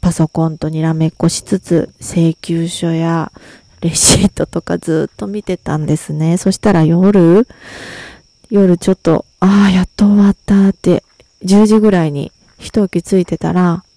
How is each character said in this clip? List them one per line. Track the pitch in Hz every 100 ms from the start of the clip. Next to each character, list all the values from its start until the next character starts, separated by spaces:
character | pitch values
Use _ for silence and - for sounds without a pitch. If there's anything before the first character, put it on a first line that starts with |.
パ | 185
ソ | - 160
コ | - 160
ン | 156
と | 156
に | 156
ら | 160
め | 160 160
っ | -
こ | 170
し | -
つ | - 190
つ、 | - 170 - _
請 | - - 165
求 | 160 - 170 165
書 | - 170
や | 165 165 165 - - - - _ _
レ | 170
シ | 160 - - 190
ー |
ト | - 151
と | -
か | - 175
ず | - 156 160
っ | _
と | 208
見 | 208
て | - 185
た | - 156
ん | 151
で | 156
す | -
ね。 | 151 160 175
そ | -
し | 190
た | 214
ら | 185
夜、 | 160 170 185 208 170 180 254 - - - - - - - _ _ _
夜 | 202 190 175
ち | -
ょ |
っ | 185
と、 | - 160 - _
「あ | 190 202 202
あ、 |
や | 185
っ | 185 -
と | 202
終 | 202
わ | 202
っ | - -
た」 | 196 196
っ |
て、 | 190 - 175 _ _ _ _
十 | 185 196 214
時 | 214
ぐ | 214
ら | 190 160
い |
に | 143 151 _ _ _
一 | - -
息 | 196 175
つ | - 190
い | 175
て | 165
た | 160
ら | 170 180 170 -